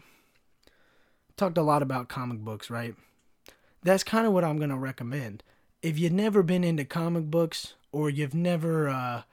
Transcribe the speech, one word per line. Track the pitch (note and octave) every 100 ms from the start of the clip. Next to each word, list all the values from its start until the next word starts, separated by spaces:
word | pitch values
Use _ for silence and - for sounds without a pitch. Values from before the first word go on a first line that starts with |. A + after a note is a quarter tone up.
| - _ _ _ _ _ _ _ _ _ _ _ _ -
Talked | G3 E3+
a |
lot | D3+ D3
about | C3+ C3 B2
comic | - B2 A#2
books, | G#2+ G#2+ -
right? | A#2 A#2+ A2 _ _ _ _ _ - _ _
That's | F3 F#3+
kinda | - A3 A3+
what | F#3
I'm | E3+ D3+
gonna | D3+ C3+
recommend. | C3+ C3 A#2 C#3+ A#2+ G#2 - _ _ _
If | E3 D3+
you've | E3+
never | F3+ G#3+ G#3
been | E3+ F3+
into | F3 D#3+
comic | C3+ E3+ E3 E3+ D#3
books, | E3+ E3 - - - _
or | D3+ D3+
you've | C#3 D3
never, | D#3 F3 F3 E3 D#3+ D3
uh, | C3 B2 A#2 -